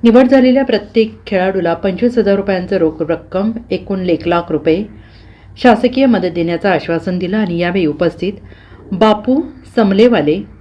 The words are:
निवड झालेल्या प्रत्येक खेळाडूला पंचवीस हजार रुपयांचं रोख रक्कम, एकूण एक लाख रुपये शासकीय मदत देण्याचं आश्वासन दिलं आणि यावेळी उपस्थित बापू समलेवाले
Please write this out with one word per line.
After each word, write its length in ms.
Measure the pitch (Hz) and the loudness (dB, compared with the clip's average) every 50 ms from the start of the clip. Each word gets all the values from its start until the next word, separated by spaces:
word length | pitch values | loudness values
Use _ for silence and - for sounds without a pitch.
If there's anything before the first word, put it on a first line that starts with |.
| - | 4
निवड 260 | 233 220 240 262 254 | 4 4 6 4 4
झालेल्या 360 | 262 269 254 254 254 269 269 | 4 4 4 4 4 2 0
प्रत्येक 500 | 254 226 220 - - - 233 220 220 - - - | 0 -2 -4 -4 -2 0 0 0 0 -2 -14 -12
खेळाडूला 480 | - 214 185 180 190 190 196 170 165 165 | -4 -2 -2 -2 0 -2 -2 -2 -2 -2
पंचवीस 440 | 165 - 196 185 190 240 240 240 233 | -2 -2 -4 -4 0 -2 0 0 0
हजार 180 | - 202 196 | 2 2 2
रुपयांचं 400 | 202 196 202 190 185 180 - 202 | 0 0 -2 -2 -4 -2 -4 -2
रोख 260 | 185 165 160 156 - 165 | 0 0 0 -2 -4 -4
रक्कम, 500 | 156 170 156 - - - 185 202 220 226 226 - - | -4 -4 -6 -6 -8 -6 -4 -4 -4 -6 -6 -8 -6
एकूण 380 | - 185 - - 202 185 185 180 | -8 -8 -6 -6 -6 -6 -2 -2
एक 180 | 170 160 - 170 | -2 -2 -2 -2
लाख 240 | 170 175 170 - 160 | -2 -2 -2 -2 -6
रुपये 320 | 151 - 165 160 180 214 - - - - - - - - - - - - - - - - | -4 0 0 0 0 -2 -8 -12 -20 -20 -20 -20 -20 -20 -20 -20 -20 -20 -20 -20 0 2
शासकीय 440 | 247 226 214 - 247 247 262 269 | 4 4 4 2 -2 0 2 2
मदत 280 | 269 233 196 180 180 165 | 2 2 2 0 -2 -2
देण्याचं 340 | 175 170 165 170 165 - 202 | -2 -2 -2 -2 -2 0 0
आश्वासन 500 | 185 151 - - 170 165 - - 180 180 | 0 0 -2 -2 -4 -4 -2 -4 -4 -4
दिलं 180 | 175 175 190 | -4 -4 -2
आणि 220 | 214 214 185 170 170 | -2 -2 -2 -2 -2
यावेळी 280 | 175 175 175 196 180 | -2 -2 0 0 0
उपस्थित 460 | 151 147 - 175 170 165 - - 185 214 - - - - - - - - - - - - | -2 0 0 -2 -2 -2 -2 -8 -8 -8 -8 -16 -20 -20 -20 -20 -20 -20 -20 -12 -10 -2
बापू 480 | 175 220 214 214 214 214 240 254 285 339 - - - - - - | 2 4 4 4 2 0 0 0 0 0 -4 -10 -18 -20 -6 -2
समलेवाले 640 | - 220 196 196 190 226 247 233 196 147 147 156 190 202 - - - | 0 2 2 4 4 4 4 4 2 2 0 0 -2 -4 -12 -18 -20